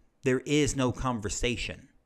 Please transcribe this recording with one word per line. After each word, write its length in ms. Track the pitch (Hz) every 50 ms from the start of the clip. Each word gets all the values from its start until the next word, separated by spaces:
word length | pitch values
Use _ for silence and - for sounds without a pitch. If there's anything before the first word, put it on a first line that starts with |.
| _ _ _ _
there 200 | - 131 127 131 -
is 300 | 147 147 151 143 120 -
no 160 | 139 127 127
conversation 960 | - - - 131 120 110 101 101 - - 127 123 117 - - - - - - - _ _ _